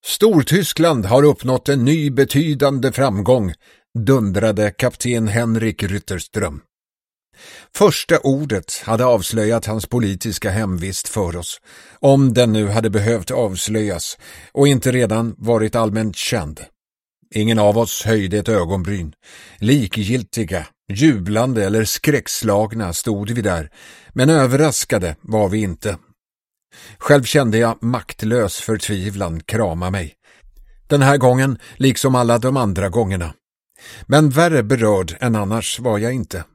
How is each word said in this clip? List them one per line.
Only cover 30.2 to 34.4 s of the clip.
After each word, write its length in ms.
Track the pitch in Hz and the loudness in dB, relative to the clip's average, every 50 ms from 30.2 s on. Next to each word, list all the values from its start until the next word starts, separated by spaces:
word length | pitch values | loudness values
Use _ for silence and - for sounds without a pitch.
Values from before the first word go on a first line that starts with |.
| _ _ _ _ _ - _ - - - - - _ | _ _ _ _ _ -20 _ -20 -20 -20 -20 -20 _
Den 140 | _ 147 143 | _ 2 4
här 160 | 135 135 139 | 6 6 4
gången, 400 | 139 127 127 123 131 135 139 127 - - - - | 6 4 4 4 4 2 0 -2 -6 -10 -20 -6
liksom 400 | - 123 135 120 - - 135 127 | 0 0 0 2 2 0 2 2
alla 220 | 123 120 117 117 | 2 2 2 2
de 200 | 120 110 131 139 | 2 2 0 0
andra 320 | 135 120 101 90 95 98 95 | 0 0 0 -2 -2 -4 -2
gångerna. 440 | 85 120 113 92 95 90 85 80 71 _ _ _ _ _ _ _ _ _ - - - - - | 0 -2 -2 0 -2 -4 -6 -8 -10 _ _ _ _ _ _ _ _ _ -20 -20 -20 -20 -4
Men 240 | - 131 151 156 147 | 2 4 4 4 4
värre 340 | 127 151 | 4 2